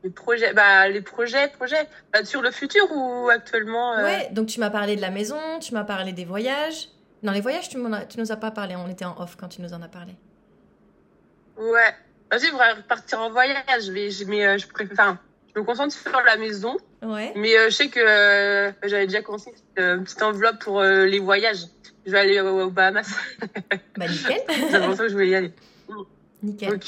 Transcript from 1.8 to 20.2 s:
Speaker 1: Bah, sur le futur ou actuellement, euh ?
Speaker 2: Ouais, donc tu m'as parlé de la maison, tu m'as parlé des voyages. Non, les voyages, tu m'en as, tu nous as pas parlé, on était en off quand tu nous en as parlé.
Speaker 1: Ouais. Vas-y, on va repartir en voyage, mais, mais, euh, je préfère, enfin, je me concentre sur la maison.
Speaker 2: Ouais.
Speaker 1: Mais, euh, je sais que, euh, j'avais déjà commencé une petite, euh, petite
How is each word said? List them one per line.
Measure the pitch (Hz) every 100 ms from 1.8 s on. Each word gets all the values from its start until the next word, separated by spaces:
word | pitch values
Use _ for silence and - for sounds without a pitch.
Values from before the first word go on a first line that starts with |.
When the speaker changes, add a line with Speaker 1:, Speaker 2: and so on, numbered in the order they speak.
| 302 - _
Speaker 1:
Bah, | 214
sur | 196 269
le | 247
futur | 240 277 - 381
ou | 302 254 247 247
actuellement, | 233 - 226 214 226 240
euh ? | 220
Speaker 2:
Ouais, | 208 359 -
donc | 202 220
tu | 233
m'as | 208
parlé | 208 202
de | 202
la | 190
maison, | 196 214 302 320 320
tu | 320
m'as | 226
parlé | 208 196 185
des | 180
voyages. | 175 196 240 277 311 320 - _ _ _
Non, | 208
les | 202
voyages, | 220 320 359
tu | 262
m'en | 240
as, | 214
tu | - -
nous | 220
as | 220
pas | 220
parlé, | 214 196 180
on | 180
était | 180
en | 180 170
off | 175 -
quand | 180
tu | -
nous | 175
en | 170
as | 170
parlé. | 180 175 185 _ _ _ _ _ _ _ _ _ _ _ _ _ -
Speaker 1:
Ouais. | 226 233 220 - _ _ _
Vas-y, | 233 311
on | 277
va | 233
repartir | 214 - 226 - 220
en | 226
voyage, | 226 254 277 262 247 202
mais, | 190 208 190 196
mais, | 208 202
euh, | 202
je | -
préfère, | - 202
enfin, | 202 202 185 _ _ _
je | 214
me |
concentre | 214 240 285
sur | - - 262
la | 240 220
maison. | 220 208 220 381 _ _
Speaker 2:
Ouais. | 220 214 226 202
Speaker 1:
Mais, | 214 220
euh, | 220
je |
sais | 220 285
que, | 247
euh, | 226 208 202 202 202 202 202 196
j'avais | 202 202 196
déjà | 208
commencé | 214 208 247
une |
petite, | - _ 190
euh, | 180 180
petite | 185 -